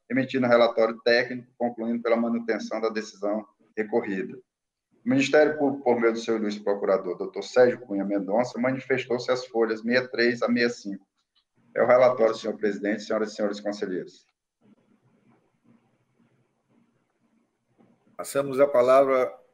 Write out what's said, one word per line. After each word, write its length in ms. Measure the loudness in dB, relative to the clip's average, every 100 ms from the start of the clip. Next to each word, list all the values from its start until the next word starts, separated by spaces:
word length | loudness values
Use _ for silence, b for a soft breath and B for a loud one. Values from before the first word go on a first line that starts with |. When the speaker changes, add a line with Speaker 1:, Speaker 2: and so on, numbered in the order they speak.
| -6
Speaker 1:
emitindo 360 | -2 -2 0 4
relatório 520 | 4 4 4 0 0
técnico, 460 | 2 2 2 -6 -12 -6
concluindo 460 | -6 -4 -6 -4
pela 140 | 0 0
manutenção 640 | 0 -2 -2 -4 -4 -4
da 120 | -4
decisão 560 | -4 -10 -6 -4 -4 -6 _ _
recorrida. 640 | -10 -4 -2 -2 -6 -6 -12 -20 _ _ _ _ _
O 40 | -2
Ministério 480 | 0 4 4 4 2
Público, 260 | -2 0
por 160 | 0 2
meio 140 | 2
do 60 | 0
seu 180 | -2 -2
ilustre 260 | -2 -4
procurador, 540 | -4 -2 0 0 -2 -8
doutor 260 | -8 -10
Sérgio 380 | -2 4 4 2
Cunha 240 | -6 -6
Mendonça, 540 | -2 -4 -2 -2 -2 -2
manifestou-se 720 | -4 -4 -2 -4 -2 -4 -2
às 160 | -4 -4
folhas 340 | -2 -2 -2
sessenta 240 | -2 0
e 40 | 0
três 340 | 0 0 2
a 40 | 0
sessenta 140 | 2
e 100 | 0
cinco. 360 | -2 -10 -12 _ _ _ _ _ _ _
É 80 | 0
o 40 | 4
relatório, 480 | 6 6 4 0
senhor 220 | 0 -6 -4
presidente, 460 | -2 -2 -4 -4
senhoras 300 | -4 -4 -4
e 40 | -4
senhores 240 | -4 -4
conselheiros. 680 | -8 -6 -6 -6 -8 -16 _ _ _ _ _ _ _ _ _ _ _ _ _ _ _ _ _ _ _ _ _ _ _ _ _ _ _ _ _ _ _ _ _ _ _ _ _ _ _
Speaker 2:
Passamos 460 | -14 -8 -4 -2 2
a 60 | 2
palavra 680 | 4 6 6 6 2 0 -6 _